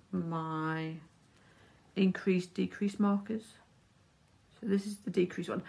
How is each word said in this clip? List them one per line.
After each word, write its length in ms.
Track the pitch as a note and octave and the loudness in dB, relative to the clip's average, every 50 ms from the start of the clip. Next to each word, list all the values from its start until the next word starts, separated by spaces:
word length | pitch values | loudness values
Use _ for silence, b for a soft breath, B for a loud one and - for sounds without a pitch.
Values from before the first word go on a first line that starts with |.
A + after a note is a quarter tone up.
| - - | -10 -6
my 880 | - F#3 E3+ E3 E3 E3 D#3+ D#3+ D#3+ D#3 D#3 D#3+ D#3+ D#3+ D#3+ D#3+ D#3+ E3 - - _ _ _ _ _ b b b b b b b b b b b - | -4 -4 -2 -2 -2 -4 -4 -2 -2 -2 -2 -2 -2 -2 -4 -6 -6 -10 -12 -18 _ _ _ _ _ b b b b b b b b b b b 0
increase 520 | - G3 F#3+ F#3 - - G3 F#3 F#3 F3 | 4 4 4 4 2 2 2 2 2 2
decrease 520 | - - - F#3+ F3+ - - G#3 G3+ G3+ - | -2 -2 -2 -2 -2 -2 -2 -2 -2 0 2
markers. 460 | G#3 G3+ G3+ G3+ G3+ - A3 A3 A3 - - - - _ _ _ _ _ _ _ _ _ _ _ _ _ _ _ _ _ _ - | 2 4 4 2 0 -2 -6 -6 -6 -10 -18 -20 -20 _ _ _ _ _ _ _ _ _ _ _ _ _ _ _ _ _ _ -8
So 60 | - | -2
this 200 | A3+ G3 G3+ G3 | 0 0 0 0
is 100 | G#3 G3+ - | -2 -8 -8
the 120 | - - | -8 -2
decrease 380 | F3 F#3+ F3+ F3+ - - F3 - | 2 2 2 2 0 -4 -4 -4
one, 140 | A2 - - | -4 -6 -6